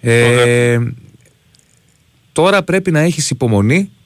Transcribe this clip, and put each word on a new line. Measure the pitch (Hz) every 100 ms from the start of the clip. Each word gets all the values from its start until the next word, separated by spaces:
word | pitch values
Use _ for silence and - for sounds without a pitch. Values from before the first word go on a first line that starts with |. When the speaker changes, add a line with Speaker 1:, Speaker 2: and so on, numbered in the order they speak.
Speaker 1:
Ε, | 120 117
Speaker 2:
Ωραία. | 120 120 120 120 120 120 120 120 - - _ _ _ _ _ _ _ _ _ _ _
Speaker 1:
τώρα | - 170 202
πρέπει | 175 185 190
να | 156
έχεις | 160 160 147
υπομονή | 127 123 104 104 165 196 _